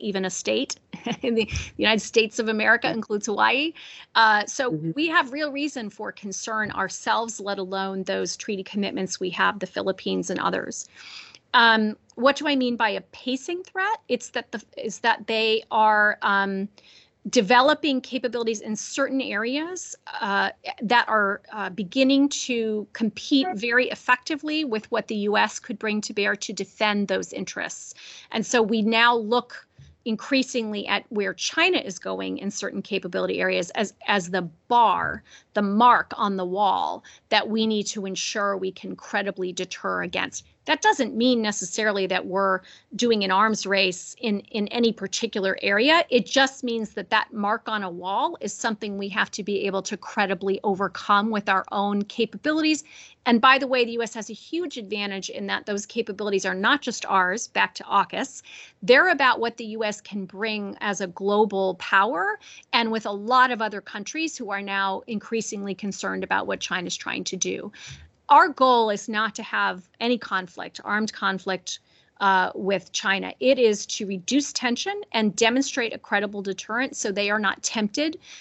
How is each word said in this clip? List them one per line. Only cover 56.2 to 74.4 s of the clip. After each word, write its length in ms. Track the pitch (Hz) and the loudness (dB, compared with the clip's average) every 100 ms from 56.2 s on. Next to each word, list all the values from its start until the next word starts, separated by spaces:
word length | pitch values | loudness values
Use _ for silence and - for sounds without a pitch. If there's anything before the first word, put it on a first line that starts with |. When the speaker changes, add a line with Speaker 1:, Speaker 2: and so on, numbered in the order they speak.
| 208 196 190 | -2 0 0
Speaker 1:
are 100 | 185 | 0
not 260 | 214 285 | 2 2
just 240 | - - - | 0 -6 0
ours, 420 | 196 180 214 - | 2 2 0 -4
back 260 | 202 196 - | 0 0 -2
to 80 | |
aukus. 580 | - 202 180 185 269 - - - - _ | 0 2 2 -2 -6 -8 -20 -20 -20 _
They're 280 | 185 262 359 | 6 6 6
about 320 | 285 262 226 | 4 4 2
what 160 | 233 233 | -2 -6
the 80 | 220 | -10
U 180 | 220 | -4
S 160 | 214 208 | -4 -4
can 240 | - 208 185 | -10 -10 -10
bring 520 | 190 220 214 202 208 | -6 -4 -4 -6 -6
as 220 | 208 196 | -4 -4
a 60 | 190 | -6
global 680 | - 196 208 214 196 190 180 | -4 0 4 4 2 0 -2
power 640 | - - 208 320 392 427 - - _ | 2 4 4 2 -2 -4 -10 -20 _
and 180 | 240 226 | 0 2
with 160 | 220 214 | -2 -4
a 60 | |
lot 400 | 202 214 254 254 | -6 2 6 6
of 100 | 240 | 4
other 200 | 214 202 | -2 -4
countries 560 | - 214 202 311 320 - | -10 -12 -8 -4 -4 -6
who 120 | 208 | -6
are 120 | 196 | -6
now 400 | 196 196 196 190 - | -2 -2 0 -2 -4
increasingly 680 | 214 - 226 - 202 202 185 | -8 -4 -4 -4 -6 -6 -6
concerned 480 | 202 - 190 185 | -6 -6 -6 -4
about 240 | 185 190 190 | 0 0 0
what 140 | 190 | -4
China's 340 | - 185 180 - | -4 -4 -4 -8
trying 300 | - 190 185 | -6 -6 -6
to 100 | 185 | -4
do. 340 | 185 190 208 - - - - _ - | -4 -4 -8 -14 -18 -18 -20 _ 6
Our 180 | 294 359 | 8 8
goal 420 | 262 262 240 220 | 4 6 6 4
is 200 | 202 - | 0 -2
not 260 | 214 220 220 | -2 -2 -4
to 80 | |
have 460 | 208 208 202 185 - _ | -6 -2 -2 -4 -12 _
any 180 | 233 247 | 0 0
conflict, 600 | - 190 185 - - - - | 0 -4 -4 -12 -14 -12 -4
armed 260 | 208 220 | -2 -2
conflict, 680 | - 196 190 196 185 - - _ _ _ _ | -2 -2 -2 -2 -4 -6 -14 _ _ _ _
uh, 300 | 196 190 180 - | 4 4 2 -2
with 380 | 196 190 - | 0 0 -2
China. 400 | - 208 196 185 - | -6 0 0 -2 0
It 180 | 247 262 | 4 6
is 260 | 226 202 - | 6 4 -2
to 200 | - 196 | -6 -6
reduce 460 | 190 - 277 | -6 0 0